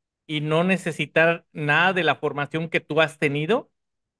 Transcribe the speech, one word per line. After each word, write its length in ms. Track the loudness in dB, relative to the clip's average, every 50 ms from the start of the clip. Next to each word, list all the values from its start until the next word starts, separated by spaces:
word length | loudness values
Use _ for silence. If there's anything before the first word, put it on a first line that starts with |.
| _ _ _ _ _ -8
y 140 | -6 -4
no 240 | -2 0 0 2 2
necesitar 800 | 2 0 0 -2 -4 -6 -6 -6 -2 2 4 4 4 2 0 -4 _ -10
nada 400 | -6 -2 0 2 2 2 2 0
de 100 | 0 0
la 120 | 0 0
formación 540 | 0 -2 -6 -4 -4 -6 -4 -4 -6 -4 -2
que 120 | -4 -4
tú 180 | -4 -2 0 2
has 180 | 2 0 0 -2
tenido? 520 | -2 -2 0 -2 -2 0 -2 -2 -2 _ _ _ _ _ _ _ _ _ _ _